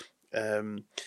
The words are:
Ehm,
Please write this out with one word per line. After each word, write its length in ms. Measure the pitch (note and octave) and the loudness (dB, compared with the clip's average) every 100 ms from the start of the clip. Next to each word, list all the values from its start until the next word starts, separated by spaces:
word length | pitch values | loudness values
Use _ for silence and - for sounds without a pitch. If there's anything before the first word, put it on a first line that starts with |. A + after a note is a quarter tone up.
| - _ - | -12 _ -4
Ehm, 480 | A2+ G#2+ G#2+ G#2+ G#2 - - | 0 2 2 2 -6 -6 -10